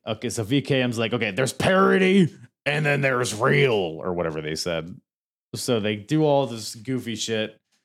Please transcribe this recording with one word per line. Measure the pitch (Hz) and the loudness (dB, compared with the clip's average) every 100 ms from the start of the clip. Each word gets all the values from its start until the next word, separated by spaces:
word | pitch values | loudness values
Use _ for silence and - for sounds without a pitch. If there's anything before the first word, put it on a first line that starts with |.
| 120 | -8
okay, | 107 120 | -6 -6
so | 113 | -4
V | 101 143 | -2 0
K | 139 135 | 0 0
M's | 123 117 | 0 -2
like, | 113 | -2
"Okay, | 117 107 | -2 -2
there's | 95 127 | -2 -2
parody | - - 190 196 190 190 196 175 - - _ - | 0 2 4 4 4 4 6 4 0 -20 _ -4
and | 147 151 | -2 0
then | 143 | 0
there's | 139 123 120 | 0 0 -2
real," | 110 127 143 139 | 0 2 4 4
or | 107 87 80 92 | 2 -2 -4 -4
whatever | 87 82 78 | -2 -2 -4
they | 76 78 | -6 -4
said. | 90 82 85 - _ _ _ _ _ 117 | -4 -4 -6 -14 _ _ _ _ _ -6
So | - 117 | -2 0
they | 104 107 | 0 -4
do | 101 156 | -2 2
all | 156 139 135 | 4 2 0
this | 117 104 120 | -6 -12 -10
goofy | 110 127 117 110 | -6 -6 -6 -6
shit, | - 110 107 - _ _ | -4 -4 -4 -8 _ _